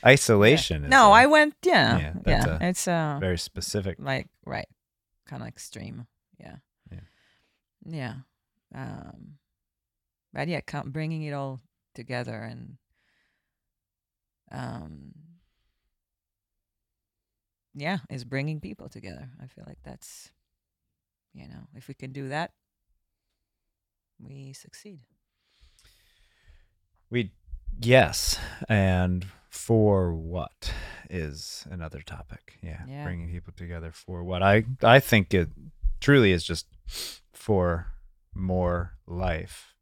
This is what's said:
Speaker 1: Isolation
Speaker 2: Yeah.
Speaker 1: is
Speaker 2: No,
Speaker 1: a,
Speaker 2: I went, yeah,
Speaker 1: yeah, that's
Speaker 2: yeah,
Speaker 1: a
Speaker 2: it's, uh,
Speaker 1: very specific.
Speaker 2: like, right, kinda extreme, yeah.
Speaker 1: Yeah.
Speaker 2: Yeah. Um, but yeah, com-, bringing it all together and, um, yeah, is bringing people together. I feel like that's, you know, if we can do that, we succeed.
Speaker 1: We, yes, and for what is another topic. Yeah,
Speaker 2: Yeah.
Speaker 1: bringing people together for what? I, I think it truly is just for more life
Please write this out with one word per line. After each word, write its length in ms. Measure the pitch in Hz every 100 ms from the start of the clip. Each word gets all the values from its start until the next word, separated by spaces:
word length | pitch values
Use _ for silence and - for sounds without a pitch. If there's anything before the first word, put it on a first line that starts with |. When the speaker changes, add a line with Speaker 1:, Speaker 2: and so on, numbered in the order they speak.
Speaker 1:
Isolation 760 | 123 139 - 107 104 156 - 160
Speaker 2:
Yeah. 60 | 143
Speaker 1:
is 40 |
Speaker 2:
No, 180 | 269 220
Speaker 1:
a, 20 |
Speaker 2:
I 140 | 214 262
went, 260 | 302 302 -
yeah, 360 | 359 277 127 120
Speaker 1:
yeah, 140 | 76 85
that's 220 | - 78 -
Speaker 2:
yeah, 100 | 80
Speaker 1:
a 80 | 175
Speaker 2:
it's, 180 | 185 -
uh, 300 | 170 156 143
Speaker 1:
very 160 | 95 87
specific. 600 | - - - 104 98 -
Speaker 2:
like, 280 | 139 131 - _
right, 240 | - 131 - _ _ _ _ _ _
kinda 160 | 131 117
extreme, 640 | - - 117 104 113 120 _ _ _
yeah. 160 | - - _ _ _
Speaker 1:
Yeah. 80 | 92 - _ _ _ _ _ _ _ -
Speaker 2:
Yeah. 300 | 160 127 135 131 _ _ _ _
Um, 640 | - 135 - - - - 147 _ _ _ _ _ _ _ _ _
but 140 | - 151
yeah, 140 | 160
com-, 280 | - 151 143
bringing 300 | 139 156 160
it 120 | 151
all 280 | 143 139 131 _ _ _
together 480 | - 120 123 120 113
and, 360 | 113 117 - 127 _ _ _ _ _ _ _ _ _ _ _ _ _ _ _ _ _
um, 600 | - 123 117 78 76 69 - 156 170 _ _ _ _ _ _ _ _ _ _ _ _ _ _ _ _ _ _ _ _ _ _ _
yeah, 240 | 139 151 190 -
is 140 | 135
bringing 360 | 120 135 143 156
people 280 | 185 214 -
together. 400 | - 95 64 131 123
I 60 | 131
feel 180 | - -
like 120 | -
that's, 480 | - 131 - - - _ _ _ _ _ _ _ _ _ _
you 140 | - 67
know, 200 | - - 139
if 120 | -
we 60 |
can 200 | 139 135
do 160 | 135 135
that, 220 | 143 170 _ _ _ _ _ _ _ _ _ _ _ _ _ _ _ _ _
we 340 | 135 139 135
succeed. 480 | 135 - - 208 175 120 _ _ _ _ _ _ _ _ _ _ _ _ _ _ - _ _ _ _ _
Speaker 1:
We, 220 | 120 104 _ _ - - -
yes, 600 | 117 127 85 - - - - - -
and 560 | 107 95 92 90 90 95 - _
for 640 | - - 113 107 98 90
what 600 | 82 80 87 - _ - - - - -
is 560 | 90 78 73 - - -
another 320 | 87 80 71
topic. 560 | 76 - - - _ _
Yeah, 220 | 82 80 87
Speaker 2:
Yeah. 160 | 139
Speaker 1:
bringing 260 | 147 87 82
people 240 | 87 82 -
together 360 | 87 85 82
for 320 | - - 90
what? 180 | 87 90
I, 240 | 98 104 113 131
I 180 | 113 131
think 340 | - 113 95
it 160 | 95 82 - - - - -
truly 320 | - 139 107
is 120 | 90
just 240 | - 82 - - - - - - _
for 540 | - - 101 87 85 87 - - _ _
more 640 | - 92 92 90 87 87 - -
life 720 | 87 92 82 90 - - _